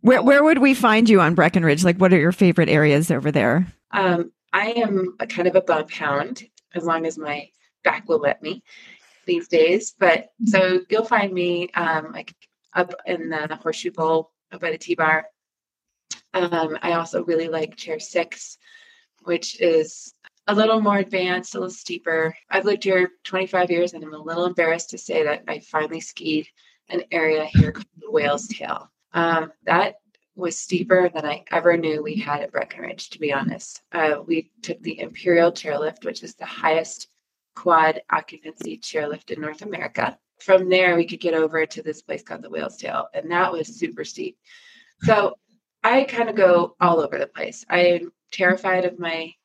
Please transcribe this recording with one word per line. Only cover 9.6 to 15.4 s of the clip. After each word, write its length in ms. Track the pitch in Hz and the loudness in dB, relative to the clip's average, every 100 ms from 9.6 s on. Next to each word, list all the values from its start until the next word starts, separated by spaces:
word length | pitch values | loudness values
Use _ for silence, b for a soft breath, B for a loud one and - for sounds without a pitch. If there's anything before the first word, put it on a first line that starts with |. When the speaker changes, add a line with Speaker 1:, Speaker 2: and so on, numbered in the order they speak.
| 160 190 - _ | 4 2 -2 _
Speaker 2:
But 300 | 185 165 - _ 226 | 2 2 -2 _ 0
so 340 | 196 185 185 - | 2 4 2 0
you'll 160 | 220 | -2
find 280 | 220 226 202 | 0 0 0
me, 380 | 185 175 175 175 | -2 -2 -2 -4
um, 380 | - 165 160 156 | -4 -2 -4 -6
like, 220 | - - _ _ _ _ | -14 -16 _ _ _ _
up 200 | - 180 180 - | -4 -4 -6 -8
in 220 | 180 165 | -6 -4
the 280 | 160 151 156 | -6 -6 -6
Horseshoe 280 | 160 160 175 | -6 -6 -8
Bowl, 400 | 170 160 160 160 _ _ | -4 0 0 -2 _ _
up 80 | 180 | -10
by 100 | 170 | -6
the 80 | 160 | -6
T-Bar. 480 | - 170 160 156 156 _ | -6 0 2 2 -2 _